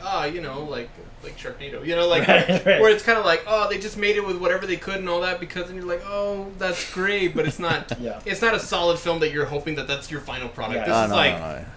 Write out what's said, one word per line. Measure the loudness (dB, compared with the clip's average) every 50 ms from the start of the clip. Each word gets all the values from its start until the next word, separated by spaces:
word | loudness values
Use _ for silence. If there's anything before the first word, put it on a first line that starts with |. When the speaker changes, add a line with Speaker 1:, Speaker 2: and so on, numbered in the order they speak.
| -6
Speaker 1:
ah, | -4 -2 -2 -2
you | -4 -4 -6
know, | -8 -8 -8 -8 -8
like, | -8 -8 -8 -10 -10 -14 -18 -18 -20 -18 -16 -16
like | -16 -14 -12
Sharknado. | -12 -12 -12 -12 -12 -12 -10 -8 -4
You | -2 2
know, | 2 4 4
like, | 4 4 6 8
Speaker 2:
<laughs> |
Right, | 8 6 8 4
right. | 2 2 6 6 6 8
Speaker 1:
where | 8 8
it's | 6 6 4
kinda | 2 2 4
like, | 4 4 2 2 2 2
oh, | 2 2 2 0
they | -2 -4
just | -6 -6 -6
made | -2 2 2 2
it | 2 2
with | -2 -2 0
whatever | 0 0 0 0 0
they | -2 -4
could | -4 -4 -6 -6
and | -4 -2 -2
all | -2 0 0
that | -2 -4 -4
because, | -6 -8 -8 -8 -8 -8
and | -8 -8
you're | -6 -4
like, | -4 -4 -4
"Oh, | -6 -4 -4 -2 -2 -4 -4 -6 -10 -8 -4
that's | -4 -4 -2 -4 -6 -6 -4
great," | -2 0 0 2 2 2 0 2
but | 0 0
it's | 0 0 -2
not, | 0 0 0 0 -2 -6 -6
Speaker 2:
<laughs> | -6
Yeah. | -6 -8 -8 -8 -6
Speaker 1:
it's | -6 -4 0 2
not | 2 2
a | 2
solid | -2 -2 -2 2 2 2 2 2
film | 2 0 0 2
that | 0 0 0
you're | 0 -2
hoping | -2 -2 -4 -4 -4 -4
that | -4 -4 -4
that's | -4 -6 -6 -8
your | -10 -10
final | -8 -8 -8 -8 -8 -8
product. | -8 -6 -6 -4 -2 -2
Speaker 2:
Yeah. | 0
Speaker 1:
This | 2 4
Speaker 3:
No, | 4 4
Speaker 1:
is | 4
Speaker 3:
no, | 4
Speaker 1:
like, | 4 4 4 2 0
Speaker 3:
no, | -4 -6 -8 -8
no. | -10 -12 -8